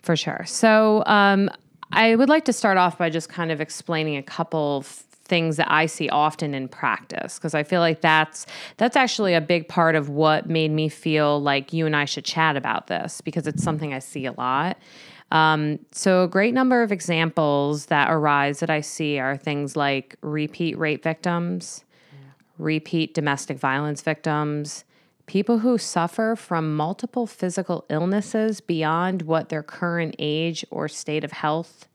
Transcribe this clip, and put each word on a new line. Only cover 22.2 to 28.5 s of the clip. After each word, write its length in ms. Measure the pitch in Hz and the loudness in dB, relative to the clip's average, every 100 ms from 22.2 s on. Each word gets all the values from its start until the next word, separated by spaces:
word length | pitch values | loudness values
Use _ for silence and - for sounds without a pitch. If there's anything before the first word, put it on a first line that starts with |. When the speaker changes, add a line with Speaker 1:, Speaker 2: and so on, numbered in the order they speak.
| 135 _ _ - | -20 _ _ -8
Speaker 1:
repeat 540 | 156 156 156 170 156 | -2 -2 -2 -2 -2
domestic 440 | - 147 143 - 135 | -2 -2 -2 -4 -4
violence 420 | 139 135 147 143 | -2 -2 -2 -4
victims, 840 | - 151 165 151 151 147 147 - - _ _ _ - | -4 -4 -2 -2 -2 -4 -6 -12 -18 _ _ _ -4
people 320 | 190 202 233 | -2 2 2
who 180 | 233 240 | 2 0
suffer 580 | - - 170 - 220 | 0 -2 -2 -2 -2
from 400 | 226 - 165 160 | -2 -4 -2 -2
multiple 520 | 151 156 190 240 - 226 | -2 -2 -4 -6 -4 -6
physical 580 | - 185 175 185 170 - | -4 -4 -4 -4 -6 -2
illnesses 720 | 151 175 196 202 220 220 | -2 0 0 -2 -2 -2